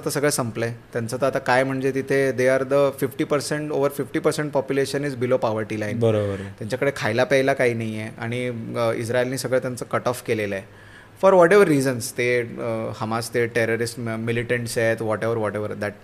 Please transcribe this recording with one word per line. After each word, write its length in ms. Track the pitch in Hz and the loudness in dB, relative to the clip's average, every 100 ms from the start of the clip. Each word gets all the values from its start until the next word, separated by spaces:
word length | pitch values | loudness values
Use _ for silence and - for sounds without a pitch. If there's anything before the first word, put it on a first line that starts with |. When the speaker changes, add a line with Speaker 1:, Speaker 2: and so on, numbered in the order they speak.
Speaker 1:
तर 60 | 147 | -2
सगळं 200 | 147 147 | 0 0
संपलंय 440 | 139 120 113 117 117 - | 0 -2 -2 -4 -6 -10
त्यांचं, 240 | 123 113 127 | -8 -6 -2
तर 60 | 135 | 0
आता 120 | 135 | 0
काय, 260 | 135 127 | 2 2
म्हणजे 260 | 135 131 135 | 2 0 0
तिथे 420 | 135 131 139 135 | -2 0 2 2
they 260 | 120 127 131 | 2 2 2
are 140 | 131 | 2
the 340 | 139 139 139 135 | 2 2 0 -4
fifty 300 | - 151 147 | -2 -2 -2
percent, 340 | 123 151 151 | -2 -4 -2
over 320 | 147 139 139 | 0 0 -2
fifty 180 | 120 160 156 | -4 -2 0
percent 220 | 147 151 | 0 0
population 540 | 139 131 139 139 143 143 | -2 0 0 0 -2 -4
is 80 | 127 | -4
below 140 | 123 127 | 0 2
poverty 380 | 120 110 107 107 | 2 -2 -4 -4
line. 240 | 104 117 | -4 0
Speaker 2:
बरोबर 400 | 117 107 101 98 | 2 2 0 -4
आहे. 140 | 98 98 | -8 -10
Speaker 1:
त्यांच्याकडे 320 | 110 127 139 135 | -6 -2 -2 0
खायला 280 | 143 113 | -2 0
प्यायला 300 | 131 139 135 | 2 4 4
काही 200 | 139 127 | 2 2
नाहीये 340 | 117 113 107 110 - | 0 -4 -6 -10 -8
आणि, 280 | 117 120 123 117 117 120 | -6 -4 -6 -6 -6 -2
अ, 160 | 117 | 0
इस्रायलने 460 | 113 113 123 123 131 | 0 -2 0 0 -4
सगळं 200 | 127 127 | 0 0
त्यांचं 260 | 131 123 | 0 -6
कट 240 | 135 117 123 | -4 -2 -2
ऑफ 140 | 120 - | -4 -2
केलेलं 280 | 110 104 | -2 -2
आहे. 100 | 98 98 - - - - - | -4 -8 -18 -20 -20 -20 2
For 180 | 190 190 | 6 8
whatever 320 | 170 202 185 | 8 8 6
reasons, 300 | 143 135 120 113 - | 4 2 -2 -4 -2
ते, 220 | 123 123 | 0 0
अ, 500 | 117 127 123 113 113 | -2 -6 -6 -4 -6
हमास, 400 | 113 110 113 117 | -6 -4 -4 -2
ते 120 | 123 117 | -2 0
टेररिस्ट 520 | 120 113 113 117 - | 2 0 0 -2 -6
म-, 100 | 117 | -6
मिलिटंट्स 720 | 113 117 117 117 123 117 - | -4 -2 -2 -2 -2 -2 0
आहेत, 180 | 113 113 | 2 2
whatever, 340 | 113 104 113 117 | 0 0 0 0
whatever, 320 | 107 101 104 | -2 -2 -6
that 240 | 101 104 - | -6 -6 -8